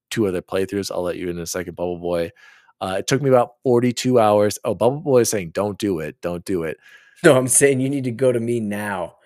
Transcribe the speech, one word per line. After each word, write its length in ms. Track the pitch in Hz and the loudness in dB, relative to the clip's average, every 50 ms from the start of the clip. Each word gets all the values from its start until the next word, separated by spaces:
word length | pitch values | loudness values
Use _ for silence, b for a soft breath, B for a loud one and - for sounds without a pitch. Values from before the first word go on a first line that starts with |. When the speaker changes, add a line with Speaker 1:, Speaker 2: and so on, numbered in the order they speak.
| _ _ | _ _
Speaker 1:
two 160 | - 113 110 | -2 -2 0
other 160 | 98 - 87 | 0 -2 -4
playthroughs. 480 | - _ - 95 98 92 101 101 95 - | -6 _ -4 -4 -2 -2 -4 -6 -6 -4
I'll 120 | - 90 | -6 -4
let 140 | 90 87 85 | -4 -4 -6
you 140 | 82 90 90 | -6 -6 -8
in 80 | 85 87 | -6 -8
a 80 | 85 | -8
second, 280 | 82 - 92 90 90 82 | -8 -8 -8 -8 -8 -8
Bubble 240 | - 87 90 90 85 | -6 -6 -6 -6 -6
Boy. 320 | 85 87 87 85 85 87 b b b b b b b b b _ | -4 -4 -2 -2 -4 -6 b b b b b b b b b _
Uh, 140 | 98 95 95 98 | -8 -6 -6 -6
it 80 | 101 | -2
took 160 | - 139 131 | -2 -2 0
me 80 | 143 135 | 2 4
about 240 | 127 120 120 - _ _ | 4 4 4 0 _ _
forty-two 580 | _ 135 120 120 123 123 117 - - 127 127 120 | _ 2 2 4 4 2 -2 0 -2 2 4 4
hours. 380 | 110 104 104 104 104 104 98 - | 6 6 6 4 4 2 0 -4
Oh, 120 | - 127 104 | -4 -6 -2
Bubble 260 | 87 110 120 139 147 | 2 2 0 0 0
Boy 200 | 190 147 131 123 | -2 2 4 4
is 100 | 113 - | 4 4
saying, 220 | - 104 90 82 | 0 -4 -6 -6
"Don't 260 | - 92 101 104 98 - | -4 -4 -2 -2 -2 -2
do 220 | - 101 92 78 | -2 -2 -2 -2
it. 200 | 78 76 - _ | -4 -8 -10 _
Don't 240 | - 87 87 87 - | -6 -6 -6 -4 -4
do 200 | - 98 87 80 | -4 -4 -2 -2
it." 120 | 78 - - b b b b b b b b - | -4 -6 -8 b b b b b b b b 4
Speaker 2:
No, 100 | 170 143 | 6 6
I'm 140 | 127 127 127 | 6 4 2
saying 320 | - - 143 139 139 127 | 2 4 4 4 4 2
you 80 | 131 135 | 0 -2
need 160 | 143 139 127 | -2 -2 -4
to 60 | 127 | -4
go 200 | 117 107 131 127 | -2 0 2 2
to 100 | 120 120 | 2 2
me 200 | 113 120 120 120 | -2 -2 -2 -2
now. 560 | 110 101 101 101 104 104 101 92 85 80 - b b | -2 -4 -4 -4 -4 -4 -4 -6 -6 -8 -10 b b